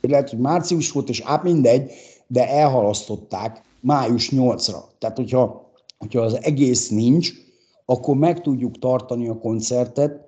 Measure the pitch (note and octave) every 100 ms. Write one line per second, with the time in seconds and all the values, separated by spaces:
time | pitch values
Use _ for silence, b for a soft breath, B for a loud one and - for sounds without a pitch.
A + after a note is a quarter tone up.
0 | B2+ C#3+ C3 A2+ C3 F3 E3+ E3+ D3 C#3+
1 | - A#2 - D3+ F3+ E3 B2+ C3+ C3+ B
2 | B B _ B2 B2 C#3 D3+ C3 G#2 G#2
3 | - G#2 G#2 F#2 A2 - _ _ B2+ C#3+
4 | B2 A#2+ - C3+ B2+ A2 - F2 - _
5 | A2+ A2+ B2+ B2+ B2 - - _ _ -
6 | A2 B2 A2+ A#2 D3+ C#3 C#3 A#2+ - G#2+
7 | A#2 D3+ E3+ - b b b b - B2+
8 | - C#3 D#3+ E3+ D#3+ C3 A#2+ - B2+ B2+
9 | B2 A#2+ A#2 A2+ A2+ A2+ A2+ B2 B2 -
10 | D3 C#3+